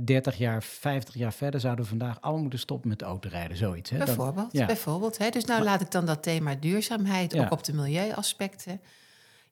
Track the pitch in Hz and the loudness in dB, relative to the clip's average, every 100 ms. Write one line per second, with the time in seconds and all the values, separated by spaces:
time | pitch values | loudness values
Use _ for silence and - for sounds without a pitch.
0 | 120 131 131 123 120 113 - - 147 139 | 2 4 4 0 0 0 -4 -4 -2 -2
1 | 120 120 117 - 143 139 123 120 113 113 | -4 -4 -4 -2 -2 0 0 0 -2 -2
2 | 123 117 147 160 143 123 - 135 120 107 | -2 -4 -2 -2 -2 -4 -4 -4 -2 -2
3 | 95 95 101 85 82 85 104 87 - 127 | -4 -6 -6 -6 -4 0 0 0 -4 0
4 | 277 117 127 180 226 285 220 220 165 165 | 2 2 0 -2 0 2 4 2 0 -2
5 | 220 220 214 240 226 233 214 196 190 185 | -2 0 0 0 2 2 4 4 2 0
6 | 170 156 170 165 151 139 156 202 214 226 | 2 0 0 0 0 0 0 2 0 0
7 | 196 190 175 170 127 156 - 151 139 160 | 2 2 2 2 2 2 0 -2 0 0
8 | 214 - 202 - 196 - - 185 - - | 0 -2 -2 -2 -4 -6 -10 -10 -12 -20
9 | - - - - _ | -20 -20 -20 -20 _